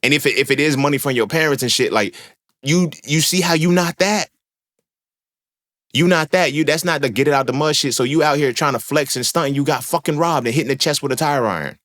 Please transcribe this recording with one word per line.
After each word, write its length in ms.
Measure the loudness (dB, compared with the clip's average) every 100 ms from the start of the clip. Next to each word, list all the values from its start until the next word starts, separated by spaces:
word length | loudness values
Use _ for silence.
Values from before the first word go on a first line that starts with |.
And 120 | 2
if 120 | 2 2
it, 100 | 0
if 140 | 0
it 100 | 2
is 160 | 2 2
money 220 | 0 0
from 140 | -2
your 140 | 0 0
parents 360 | 0 0 0
and 80 | -2
shit, 220 | 0 0
like, 220 | 0 -2 -6 -20 _ _ _
you, 280 | -2 0 0 -4
you 160 | -4 -2
see 200 | 0 0
how 140 | 0
you 180 | 2 2
not 260 | 2 0 0
that? 300 | 0 0 -4 _ _ _ _ _ _ _ _ _ _ _ _ _ _ _ _
You 140 | 0 2
not 240 | 4 2
that. 220 | 2 2
You, 120 | 2
that's 200 | 0 0
not 160 | 0 -2
the 60 | -2
get 200 | 0 2
it 60 |
out 120 | 2 0
the 60 |
mud 220 | 0 0
shit. 200 | 0 -2
So 100 | -2
you 180 | 0 2
out 140 | 2 2
here 160 | 0
trying 220 | 0 -2
to 40 | -2
flex 380 | -2 -2 -2 -4
and 80 |
stunt 240 | -2 -2 -2
and 80 | -2
you 80 |
got 200 | 0 -2
fucking 340 | -2 -4 -2 -2
robbed 280 | 0 0 0
and 80 |
hit 80 | -2
in 60 | -2
the 80 | -2
chest 260 | -2 -2
with 100 | -4
a 40 | -2
tire 300 | 0 0 0
iron. 320 | -2 -6 -10